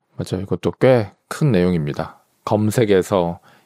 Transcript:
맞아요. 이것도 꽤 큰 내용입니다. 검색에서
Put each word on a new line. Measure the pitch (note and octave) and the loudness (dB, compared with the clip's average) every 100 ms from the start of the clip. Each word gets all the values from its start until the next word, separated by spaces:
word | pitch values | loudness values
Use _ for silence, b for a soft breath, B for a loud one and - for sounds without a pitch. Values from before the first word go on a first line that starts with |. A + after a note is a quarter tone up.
| _ - | _ -12
맞아요. | F2+ - | -8 -6
이것도 | G2 F2+ F2 - | -6 -4 -4 0
꽤 | B2+ B2 G2+ - - | 2 2 0 -10 -14
큰 | - D3+ | -4 0
내용입니다. | F2+ F2+ F2 D2 C#2 D#2+ - _ _ | 2 2 0 -4 -6 -10 -14 _ _
검색에서 | - G#2+ G#2+ B2+ G#2+ F#2+ - G2 E2+ E2+ b b | -2 0 0 0 2 2 2 0 0 -4 b b